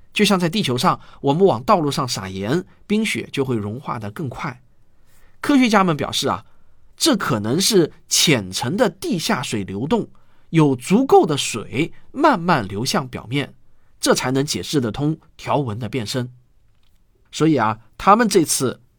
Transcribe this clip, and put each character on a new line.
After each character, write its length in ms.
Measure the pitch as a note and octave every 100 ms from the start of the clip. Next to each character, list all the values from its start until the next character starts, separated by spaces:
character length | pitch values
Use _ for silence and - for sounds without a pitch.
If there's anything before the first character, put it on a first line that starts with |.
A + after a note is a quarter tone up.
| -
就 100 | -
像 160 | G3+ F#3+
在 80 | F3
地 140 | G#3
球 160 | F3+ B2
上， 220 | F3+ C3 - -
我 120 | C#3
们 120 | D3 F#3+
往 160 | A2+
道 160 | - G3+
路 120 | D3
上 160 | C#3 C3
撒 220 | - F#2+
盐， 340 | F#2+ G2+ D#3+ F#3 _ -
冰 180 | G#3 G#3+
雪 220 | - G2
就 120 | -
会 120 | C3 A#2+
融 240 | G2+ A2+
化 200 | D3+ C3+
得 100 | G#2
更 180 | - C#3+
快。 320 | - D#3 B2 _ _ - - - - - -
科 160 | - C#4+
学 100 | B3+
家 160 | G#3
们 140 | F#3 D3+
表 140 | -
示 180 | - C3+
啊， 160 | F#2 - - - - - -
这 220 | - A3
可 220 | - A2+
能 200 | G#2 D3
是 320 | G3 G#3 D3+ - -
浅 440 | - - C3 F#2
层 260 | F#2 B2 F#3
的 120 | A3+
地 300 | - F4+ F#3+
下 220 | - F3
水 200 | C#3 A#2
流 220 | G2 G2 C#3
动， 220 | A3+ D3 - - - -
有 240 | D#3+ D3+ C3
足 300 | - F#3+ C4+
够 200 | G4 G#3
的 120 | C#3
水 540 | - A2+ - A2 D#3+ - -
慢 280 | - D#4+ A3
慢 260 | E3+ D#3 F#2+
流 180 | G2+ A#2+
向 220 | - B2+
表 200 | F2 -
面， 240 | C3+ C3 - - - - _
这 140 | -
才 180 | C#3+ C3
能 140 | C3+ D3
解 180 | F#2
释 160 | F2+ D3+
得 120 | A#2
通 260 | G2+ C#3+ D#3+ _ -
条 220 | - A#2+
纹 200 | C3 G#2
的 120 | A2
变 160 | C3+ G#2
深。 260 | C3 B2 - _ _ _ _ _ _ _ _ _
所 160 | - D#3
以 100 | C#3+
啊， 220 | G#2+ A2 - -
他 180 | - G#3+
们 140 | A#3
这 160 | G3 D3+
次 360 | - B2+ - _